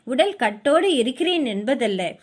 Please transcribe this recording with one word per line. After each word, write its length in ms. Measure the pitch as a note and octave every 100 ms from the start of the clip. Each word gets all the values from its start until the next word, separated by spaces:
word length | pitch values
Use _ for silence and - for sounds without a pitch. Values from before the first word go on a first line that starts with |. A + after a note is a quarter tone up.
உடல் 300 | A3+ C4 G4+
கட்டோடு 540 | G4 A3 G#3 C#4+ D#4+ G4
இருக்கிறேன் 540 | C#4 A#3 C4 F4 F4 B3
என்பதல்ல, 540 | G3+ G#3+ B3+ A3 F#3+ F3 -